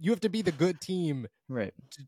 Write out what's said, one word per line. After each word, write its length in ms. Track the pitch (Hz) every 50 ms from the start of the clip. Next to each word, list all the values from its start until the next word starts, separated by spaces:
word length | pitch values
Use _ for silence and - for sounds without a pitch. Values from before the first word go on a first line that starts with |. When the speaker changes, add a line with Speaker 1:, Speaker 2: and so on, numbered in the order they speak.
Speaker 1:
you 100 | 160 185
have 100 | 233 196
to 80 | 220 220
be 140 | 175 220 208
the 80 | 180 156
good 280 | 135 160 185 175 -
team 460 | - - 185 185 175 156 143 131 117 110 _ _ _ -
Speaker 2:
Right. 220 | 131 123 104 95 - - - - -
Speaker 1:
to, 140 | - 139